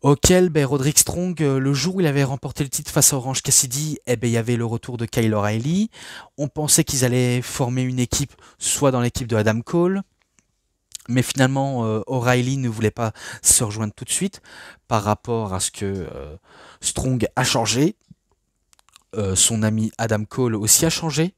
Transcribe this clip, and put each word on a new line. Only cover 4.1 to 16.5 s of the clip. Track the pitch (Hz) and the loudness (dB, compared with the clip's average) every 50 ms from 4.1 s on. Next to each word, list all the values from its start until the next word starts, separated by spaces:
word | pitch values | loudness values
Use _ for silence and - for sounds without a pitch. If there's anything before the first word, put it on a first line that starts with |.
| 123 | -2
ben, | 117 117 120 | 0 2 0
il | 117 | 2
y | |
avait | 117 113 113 123 | 2 2 0 0
le | 117 117 | 0 0
retour | 113 117 117 - - 123 | -2 -4 -6 -6 -8 -6
de | 117 113 | -6 -6
Kyle | 107 - - 117 110 107 | -4 0 2 2 2 2
O'Reilly. | 107 101 104 107 113 120 143 170 190 214 226 _ - - - - - - - _ | 2 2 2 0 0 0 0 2 2 0 0 _ -12 -18 -16 -16 -18 -18 -20 _
On | - 151 | -6 -6
pensait | 147 _ 156 151 143 - - 156 | -6 _ -4 -2 2 2 2 2
qu'ils | - - 135 127 | 2 0 0 2
allaient | 123 120 127 127 123 123 123 123 | 2 2 2 2 2 2 0 -2
former | - - - 135 120 123 131 127 | -4 -4 -4 -2 -2 0 -2 -2
une | 127 127 127 | -2 0 -2
équipe, | 123 120 - - 143 - - _ - - - _ | -2 0 0 -2 -4 -4 -6 _ -20 -20 -18 _
soit | - - - - 143 139 131 | -4 -4 -2 2 2 4 4
dans | 127 | 4
l'équipe | 120 120 - - 127 | 0 0 0 -2 -4
de | 113 117 | 0 0
Adam | 110 104 110 107 113 | 2 4 4 2 0
Cole, | 113 - - 170 175 180 190 196 196 _ _ _ _ _ _ _ _ _ _ _ _ _ _ _ _ _ - - - - | -2 -2 0 2 2 2 2 -2 -4 _ _ _ _ _ _ _ _ _ _ _ _ _ _ _ _ _ -20 -20 -6 -2
mais | 120 127 120 | 0 0 0
finalement, | - - 139 135 131 135 139 135 139 135 123 117 | 0 2 2 2 2 2 0 -2 -2 -2 -2 -2
euh, | 110 110 107 104 | 0 -2 -2 -4
O'Reilly | - 131 131 117 123 127 123 123 127 135 139 | -4 -4 -2 2 2 2 2 2 0 -2 -2
ne | 131 120 | -2 -2
voulait | 113 107 110 107 - | -2 0 0 0 0
pas | - - 110 - - - - - - - | 0 -4 -4 -4 -6 -14 -16 -16 -4 2
se | - - - 127 | 2 4 4 2
rejoindre | 107 104 110 110 104 - | 0 -2 -4 -4 -4 -6
tout | - - | -8 -8
de | - | -6
suite | - - 180 196 - - _ - - - - - - _ _ | -4 -4 -4 -4 -6 -8 _ -20 -20 -20 -20 -20 -20 _ _
par | _ 120 110 101 | _ -2 0 2
rapport | 104 104 - _ - 120 113 110 101 92 | 2 0 0 _ -4 -4 -2 -2 -4 -4
à | 95 | -4
ce | - - _ | -4 -4 _
que, | - 104 | -6 -6
euh, | 98 98 98 85 - - - 69 73 76 - _ _ | -4 -4 -4 -6 -8 -10 -12 -12 -14 -14 -18 _ _